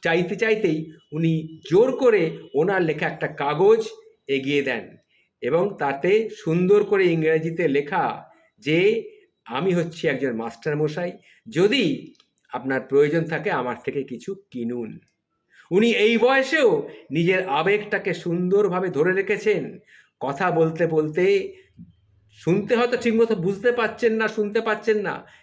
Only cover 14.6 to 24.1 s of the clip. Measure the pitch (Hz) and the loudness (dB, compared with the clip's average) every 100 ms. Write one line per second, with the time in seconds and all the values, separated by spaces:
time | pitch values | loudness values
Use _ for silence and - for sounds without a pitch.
14.6 | 117 123 110 107 _ _ _ _ _ _ | -6 -6 -8 -14 _ _ _ _ _ _
15.6 | _ 180 233 196 214 233 240 269 262 320 | _ 2 4 4 4 4 4 2 2 2
16.6 | 247 151 - - - 143 170 185 185 143 | 4 2 -4 -16 -6 0 2 0 0 0
17.6 | 170 208 208 196 202 160 180 170 180 202 | 2 0 -2 -4 -4 -6 -4 -2 2 2
18.6 | 208 180 185 139 175 185 190 202 214 190 | 2 0 -2 0 0 0 -2 -2 0 -2
19.6 | 120 - _ - _ _ 131 - 185 160 | -4 -14 _ -20 _ _ -8 -2 0 2
20.6 | 165 160 165 156 156 156 190 196 190 - | 0 2 0 0 0 0 2 2 -2 -14
21.6 | _ - - _ _ _ _ _ - 196 | _ -20 -20 _ _ _ _ _ 0 0
22.6 | 202 233 240 240 240 220 226 202 170 196 | 2 0 2 0 0 2 2 2 -2 0
23.6 | 240 240 220 220 233 | 0 0 -2 0 0